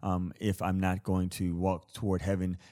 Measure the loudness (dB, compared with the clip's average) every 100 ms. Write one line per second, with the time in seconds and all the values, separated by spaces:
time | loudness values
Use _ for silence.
0 | -2 0 -2 -2 -2 0 0 2 2 0
1 | 0 0 0 0 -2 0 0 0 -6 -4
2 | -2 0 0 0 0 -4 -10